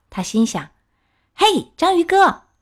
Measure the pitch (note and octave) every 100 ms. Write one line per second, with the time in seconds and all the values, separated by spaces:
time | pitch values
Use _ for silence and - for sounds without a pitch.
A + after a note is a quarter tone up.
0 | _ - F3+ G#3+ A3+ E3+ D3 _ _ _
1 | _ _ _ - G#4+ D4 - - F4 F4+
2 | E4+ F#4+ F4 - _ _